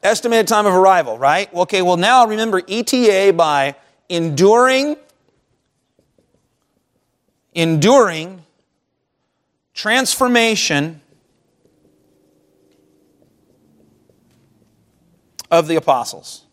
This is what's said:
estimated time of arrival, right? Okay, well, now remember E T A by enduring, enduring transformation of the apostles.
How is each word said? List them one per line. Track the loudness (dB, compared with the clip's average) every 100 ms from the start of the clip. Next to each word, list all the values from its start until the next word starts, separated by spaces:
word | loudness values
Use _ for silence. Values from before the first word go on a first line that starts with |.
estimated | -2 -2 0 0 0
time | 0
of | 2
arrival, | 4 4 4 0 -2
right? | 0 0 -4
Okay, | -4 -4 -2
well, | -2 0
now | 2 4 2
remember | 0 -4 -4 -4
E | -8
T | -4 0 2
A | 2 2
by | 2 0 0 -2 -6 _ _ _
enduring, | -6 -4 0 2 4 2 0 -2 -8 _ _ _ _ _ _ _ _ _ _ _ _ _ _ _ _ _ _ _ _ _ _ _ _ _
enduring | -4 -2 0 4 4 2 -2 -12 -16 _ _ _ _ _ _ _ _ _ _ _ _ _
transformation | -12 -4 -2 -2 -2 0 2 0 -2 -2 -4 -4 -10 _ _ _ _ _ _ _ _ _ _ _ _ _ _ _ _ _ _ _ _ _ _ _ _ _ _ _ _ _ _ _ _ _ _ _ _ _ _ _ _ _ _ _ _ -2
of | -2 0
the | -4
apostles. | -2 -2 -4 -14 -20 -20 _